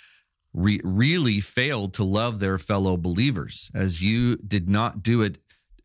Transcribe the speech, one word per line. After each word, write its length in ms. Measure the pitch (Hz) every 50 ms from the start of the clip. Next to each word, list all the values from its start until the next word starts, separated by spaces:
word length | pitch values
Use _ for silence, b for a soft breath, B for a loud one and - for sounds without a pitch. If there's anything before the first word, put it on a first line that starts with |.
| B B B B B B _ _ _ _ -
re-, 260 | - - 208 208 175 -
really 560 | 92 92 101 120 147 165 180 147 117 104 101
failed 540 | 101 - - 123 127 147 143 113 101 95 -
to 100 | - 104
love 340 | 95 98 104 117 120 113 101
their 180 | 101 95 95 92
fellow 380 | - - 107 98 95 95 92
believers. 720 | 87 82 90 87 92 123 143 120 85 69 - - - - - -
As 260 | 95 95 95 87 80
you 340 | 90 101 113 117 123 120 117
did 320 | - - 98 104 101 85 92
not 340 | 98 104 117 117 - 101
do 200 | 92 113 120 120
it, 160 | 107 101 - - _ b b b b b - - _